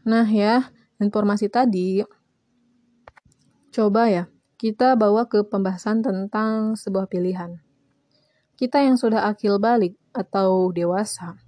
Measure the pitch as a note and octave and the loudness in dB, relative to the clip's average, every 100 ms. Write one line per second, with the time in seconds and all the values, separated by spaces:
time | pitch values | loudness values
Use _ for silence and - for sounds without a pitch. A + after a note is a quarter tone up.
0 | A3 A3+ A3 G#3+ G#3 A#3+ C4 _ _ _ | 0 2 2 2 2 2 0 _ _ _
1 | G3+ G#3+ G#3 G#3 G#3 A#3 B3+ F#3 F#3 F#3+ | -2 0 0 0 -2 0 2 0 0 -2
2 | - _ _ _ _ _ _ _ _ _ | -4 _ _ _ _ _ _ _ _ _
3 | - _ _ _ _ _ _ - G#3+ G#3+ | -20 _ _ _ _ _ _ -2 0 2
4 | A#3 F3+ F3+ _ _ _ A3 G#3+ B3+ B3+ | 2 0 -4 _ _ _ -6 0 2 4
5 | G#3+ G#3+ A#3 G#3 G#3 G3 F#3+ F#3 G#3 A3 | 4 2 2 -2 0 -2 -2 -4 -2 -2
6 | G#3+ F#3+ G3+ G#3+ A3 A3 A3 A3 - F#3+ | -2 -4 -6 -4 -2 -2 -4 -4 -4 -4
7 | F#3+ F3+ F3+ F#3 F3 E3+ _ _ _ _ | -4 -4 -4 -4 -10 -16 _ _ _ _
8 | _ _ _ _ _ _ B3+ C#4+ C#4 B3+ | _ _ _ _ _ _ -2 2 2 2
9 | A3+ A3 G#3 G#3 G#3 G3+ A3 A#3+ F3+ - | 2 0 0 -2 0 0 2 2 0 -4
10 | _ B3+ F#3 G3 F#3+ F#3 F3+ F3 E3+ F#3 | _ -10 -6 0 2 2 0 0 -2 -2
11 | G#3 - E3+ E3+ | -4 -8 -14 -16